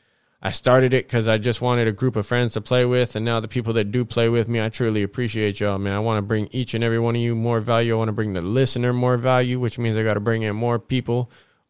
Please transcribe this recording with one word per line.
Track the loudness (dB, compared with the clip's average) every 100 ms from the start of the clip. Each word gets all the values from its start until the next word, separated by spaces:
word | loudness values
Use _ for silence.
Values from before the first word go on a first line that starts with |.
| _ _ _ _ -6
I |
started | -2 4 6 6
it | 2 0
'cause | 0 2
I | 2
just | 0 0
wanted | 0 2 0
a |
group | 0 -2 -2
of | 0
friends | 0 0
to | -2
play | 0 2 2
with. | 2 0 -2
And |
now | -2 -2
the | -2
people | -4 -2
that | 0 0
do | -2
play | -2 0 2
with | 2 0
me, | -2
I | -2
truly | -2 0 0
appreciate | -2 -2 -4 0 -2 0
y'all, | -2 0
man. | -2
I | -2
wanna | 0 0
bring | 0 -2 -2
each | -6 -4
and | -2
every | 0 0
one | 0 0
of |
you | -2
more | 0 0 0
value. | 0 0 2
I | 0
wanna | 0
bring | -2 -2
the | -2
listener | 0 0 0 0 0
more | 0 2 2
value, | 2 2 2 -2
which | -2 -2
means | -2 0
I |
gotta | 0 0
bring | 0 0
in | -2
more | -2 -2 -2
people, | -2 -4 0 -2 -4 -10 _ _